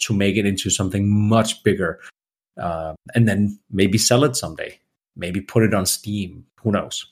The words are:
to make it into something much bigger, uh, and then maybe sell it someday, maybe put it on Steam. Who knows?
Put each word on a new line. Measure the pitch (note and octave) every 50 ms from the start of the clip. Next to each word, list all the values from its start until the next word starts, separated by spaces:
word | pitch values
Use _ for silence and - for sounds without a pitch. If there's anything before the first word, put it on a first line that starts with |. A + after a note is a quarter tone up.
| -
to | - A2
make | G2 G2+ G2+ F#2+
it | A2 G2+
into | G2+ G2 - - -
something | - - G2+ F#2 - G2+ G2+ G2+
much | G#2 G#2 G#2 G#2 A2+ A2+ A2+ - - - -
bigger, | A2 F#2+ G2 F#2 E2 - - - - _ _ _ _ _ _ _ _ _ -
uh, | - F2 E2 E2 D#2+ D#2+ D#2+ - _ - -
and | A#2+ A2+ G#2+
then | G2 G2 G#2 G2+ G#2 - _ -
maybe | - F#2+ G2 G2 F#2+ A2
sell | - - B2 B2 D3
it | D3 B2+
someday, | - - E2 D#2+ D#2 - - - _ _ _ _ _ _ _ _
maybe | - F2 F2 F2+ G2+
put | G2 - - A#2 A2+
it | G#2 A2
on | G2+ F#2
Steam. | - - - - G#2+ G#2 G#2 G2 F2 F2 E2+ - _ _ _
Who | - A2+ G2+
knows? | F#2 D#2 - - - - _